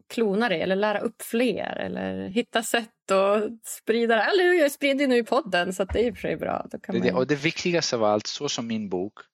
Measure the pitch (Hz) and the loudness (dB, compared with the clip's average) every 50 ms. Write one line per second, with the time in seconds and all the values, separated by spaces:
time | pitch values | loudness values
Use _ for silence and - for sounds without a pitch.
0 | - - - 240 226 208 190 208 233 233 180 160 180 180 190 190 208 214 208 202 | -20 -8 -4 0 0 2 2 2 0 0 0 0 0 0 0 2 2 0 0 0
1 | 208 233 - - - - - 233 254 240 180 - - - - - - 95 - - | -2 -4 -6 -8 -8 -4 0 0 0 0 0 -2 -4 -6 -6 -6 -6 -6 -6 -6
2 | 95 95 95 95 95 98 185 240 233 - - 233 226 - - 233 220 220 _ _ | -4 -4 -4 -6 -6 -4 -4 -4 -4 -2 -2 -4 -2 0 0 -2 -2 -4 _ _
3 | _ - 196 190 196 196 202 214 208 240 233 220 - - - - - - 220 233 | _ 0 2 2 4 4 2 2 0 -2 -6 -10 -14 -16 -16 -8 -2 0 0 2
4 | 233 226 233 220 202 277 392 359 359 359 359 349 294 285 - - 277 277 277 269 | 2 2 2 2 2 2 4 4 4 6 6 6 4 2 2 2 0 0 2 2
5 | 294 254 247 240 226 - 233 262 330 190 185 175 175 185 185 - 196 185 - 196 | 2 4 4 2 2 2 2 0 0 2 0 0 0 0 -2 -4 -2 -2 0 0
6 | 233 247 196 - - 160 165 - - - - - - - - - - - 190 180 | 0 0 -2 -4 -4 -6 -4 -4 -4 -4 -4 -4 -6 -8 -12 -14 -8 -4 -2 0
7 | - - - 127 131 131 147 139 143 165 - - - 180 170 165 - - 131 117 | 2 2 2 2 2 0 0 0 0 -2 -2 -2 -2 0 0 0 0 0 0 2
8 | 110 104 107 107 104 - - - - 143 - - 117 117 113 110 107 95 95 90 | 2 4 2 2 0 -4 -8 -6 -6 -6 -6 -6 -6 -4 -4 -4 -4 -4 -4 -4
9 | 92 104 - - - _ | -4 -4 -8 -12 -20 _